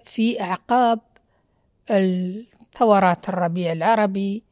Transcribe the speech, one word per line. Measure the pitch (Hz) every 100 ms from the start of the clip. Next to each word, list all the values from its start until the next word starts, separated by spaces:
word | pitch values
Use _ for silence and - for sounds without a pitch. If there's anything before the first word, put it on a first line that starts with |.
في | - - 226 -
أعقاب | 185 185 - 240 240 226 - _ _ _ _ _ _ _ -
الثورات | 202 190 185 180 196 240 _ _ - 233 202 190 175 -
الربيع | 180 175 170 170
العربي | 165 170 226 208 196 196 208 -